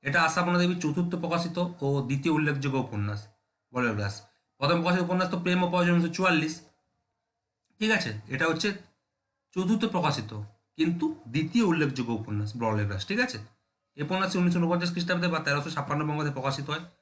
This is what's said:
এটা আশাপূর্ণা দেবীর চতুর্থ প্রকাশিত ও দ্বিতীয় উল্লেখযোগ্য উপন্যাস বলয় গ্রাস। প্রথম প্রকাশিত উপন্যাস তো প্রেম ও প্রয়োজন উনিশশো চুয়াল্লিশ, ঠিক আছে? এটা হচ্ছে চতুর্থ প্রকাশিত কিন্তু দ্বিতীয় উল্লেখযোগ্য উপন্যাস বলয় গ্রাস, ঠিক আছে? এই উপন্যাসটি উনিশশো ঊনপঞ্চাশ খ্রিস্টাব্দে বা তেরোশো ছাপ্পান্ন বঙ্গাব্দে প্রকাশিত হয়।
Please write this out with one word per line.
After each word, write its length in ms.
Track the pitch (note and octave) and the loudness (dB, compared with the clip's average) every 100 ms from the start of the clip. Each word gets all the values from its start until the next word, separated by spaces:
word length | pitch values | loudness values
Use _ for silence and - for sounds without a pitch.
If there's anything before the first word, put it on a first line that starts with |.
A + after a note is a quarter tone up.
এটা 140 | C#3 C#3+ | 0 2
আশাপূর্ণা 340 | D#3+ F#3 F3 F3 | 2 2 2 4
দেবীর 200 | F3+ F3 | 2 2
চতুর্থ 320 | D#3 D3 E3+ - | 0 0 0 -2
প্রকাশিত 360 | E3+ E3+ E3+ F3+ F3 - | -2 -2 -2 -2 -4 -2
ও 80 | C#3 C#3 A#2+ | 0 0 0
দ্বিতীয় 240 | C#3 E3 | 0 2
উল্লেখযোগ্য 420 | D#3 D3+ C#3+ C#3 C3+ A2 | 2 2 0 0 -2 -2
উপন্যাস 340 | G#2+ G2+ G#2 - _ _ _ _ | -4 -4 -4 -10 _ _ _ _
বলয় 220 | B2+ B2 | -2 0
গ্রাস। 200 | G#2 G2+ G2 - _ _ _ | 0 -4 -6 -16 _ _ _
প্রথম 160 | C#3 E3+ | 0 2
প্রকাশিত 240 | E3+ F3+ | 2 2
উপন্যাস 240 | F3 F3+ F3+ | 2 0 0
তো 60 | F3 | -2
প্রেম 200 | F3 F3+ | 0 2
ও 40 | F3 | 2
প্রয়োজন 260 | F3+ F3 | 2 4
উনিশশো 180 | F3 E3+ | 4 2
চুয়াল্লিশ, 400 | E3+ F#3 D#3+ D3+ D#3 - _ _ _ _ _ _ _ _ _ _ _ | 2 2 2 0 -6 -14 _ _ _ _ _ _ _ _ _ _ _
ঠিক 100 | G#3+ | 0
আছে? 200 | G#3+ - G#2+ G#2 | 2 0 -8 -8
এটা 120 | C3+ D#3+ | -2 0
হচ্ছে 200 | D#3+ G#3 G3+ - _ _ _ _ _ _ - | 0 -2 -4 -12 _ _ _ _ _ _ -4
চতুর্থ 260 | F#3 A3 A3+ | 0 2 2
প্রকাশিত 380 | F3+ E3 C3+ G#2 G#2+ G#2 _ _ - | 0 0 -2 -4 -10 -12 _ _ -2
কিন্তু 260 | D#3+ E3+ D#4 - - | 0 2 -2 -4 -4
দ্বিতীয় 360 | B2+ D#3 A#3+ G#3+ | -2 0 2 4
উল্লেখযোগ্য 440 | D#3+ D3 C3 A#2 | 4 2 0 -2
উপন্যাস 340 | A#2 G#2+ G#2 G#2 A#2+ | -4 -4 -4 -4 -2
বলয় 300 | A#2 G#2+ G2+ | 0 0 0
গ্রাস, 160 | F#2+ - | -2 -4
ঠিক 140 | G#3+ | -2
আছে? 180 | B3 - G#2 _ _ _ _ - | -2 -4 -14 _ _ _ _ -10
এই 60 | |
উপন্যাসটি 320 | D3 F#3 F#3 F#3+ | -4 -2 0 2
উনিশশো 200 | F3 F3 | 2 4
ঊনপঞ্চাশ 300 | E3+ F3 F3 | 2 2 0
খ্রিস্টাব্দে 360 | - F3 F3+ F3+ | -4 -2 0 0
বা 100 | D#3+ | 0
তেরোশো 300 | C#3+ C#3+ C#3+ | 0 0 -2
ছাপ্পান্ন 320 | D3 C3+ D3 | -6 -4 -2
বঙ্গাব্দে 280 | D3+ D3 D3 | -2 -2 -2
প্রকাশিত 320 | C3+ C3+ C3+ C#3 | -2 -4 -4 -4
হয়। 160 | D3+ F3 _ | -6 -8 _